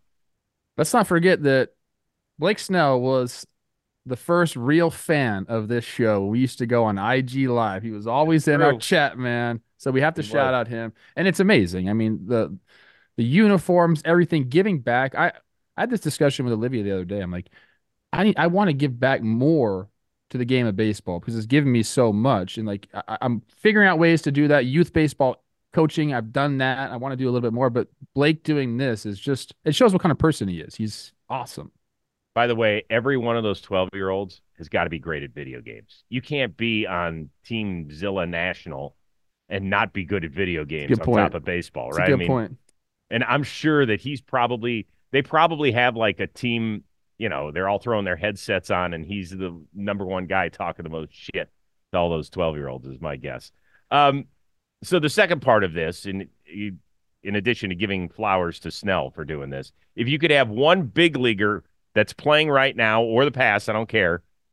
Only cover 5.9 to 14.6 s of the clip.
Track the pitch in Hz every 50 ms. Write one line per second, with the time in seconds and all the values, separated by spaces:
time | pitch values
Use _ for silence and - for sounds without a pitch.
5.9 | - - 120 110 107 98 98 101 110 123 131 127 - - 127 113 120 117 117 107
6.9 | 101 98 98 113 127 135 135 123 127 135 135 127 120 117 117 104 95 95 110 113
7.9 | 107 104 104 113 117 139 156 160 165 156 - 156 147 147 160 147 135 113 - -
8.9 | 190 160 143 135 - 123 127 123 120 120 120 120 120 117 _ _ _ _ - 139
9.9 | 131 131 143 156 160 - 147 104 113 143 135 131 127 123 117 110 120 113 117 113
10.9 | - _ _ _ - - 170 190 165 - 190 196 214 139 95 82 90 92 92 98
11.9 | 104 113 110 110 110 - 90 98 120 113 104 71 92 95 _ _ _ _ _ _
12.9 | _ _ _ _ - - 117 120 139 196 220 208 202 180 - - 175 175 170 170
13.9 | 170 147 - 160 170 175 175 - 170 156 131 123 127 175